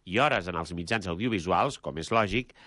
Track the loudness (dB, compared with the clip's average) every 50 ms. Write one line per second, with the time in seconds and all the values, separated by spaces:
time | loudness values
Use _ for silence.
0 | -8 -2 2 2 4 4 2 0 0 -2 -2 -4 -4 -4 -6 -6 -4 -2 -2 -2
1 | -2 -2 -4 -2 -2 0 0 0 2 2 4 4 4 2 0 -6 -8 -8 -6 -6
2 | -4 0 2 2 2 2 0 -2 -4 -6 -12 -20 -20